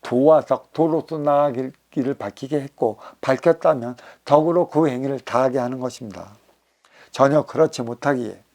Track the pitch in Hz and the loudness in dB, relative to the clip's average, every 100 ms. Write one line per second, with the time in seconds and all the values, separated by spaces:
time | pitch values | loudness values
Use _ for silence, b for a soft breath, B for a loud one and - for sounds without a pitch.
0 | - 120 139 156 127 127 - - 160 160 | -2 2 6 4 4 -4 -4 -2 0 0
1 | 143 160 147 143 147 123 131 - _ - | -4 -4 0 2 2 -2 -8 -10 _ -6
2 | 127 135 101 - 135 147 139 _ 120 110 | -4 -4 -8 -10 -6 -6 -6 _ -4 -4
3 | B B - 131 170 165 170 147 117 123 | B B -2 0 2 2 2 0 -4 -12
4 | B B - 147 156 175 175 147 160 127 | B B 2 2 4 0 0 2 0 0
5 | 135 135 - 120 131 131 123 127 123 - | -4 -6 -4 0 0 0 -4 -6 -8 -10
6 | 117 92 92 104 _ _ _ _ b b | -14 -14 -18 -20 _ _ _ _ b b
7 | b - 139 147 127 - 156 - 117 120 | b 2 4 4 0 2 0 0 -10 -6
8 | 139 135 117 92 _ | -2 -2 -4 -12 _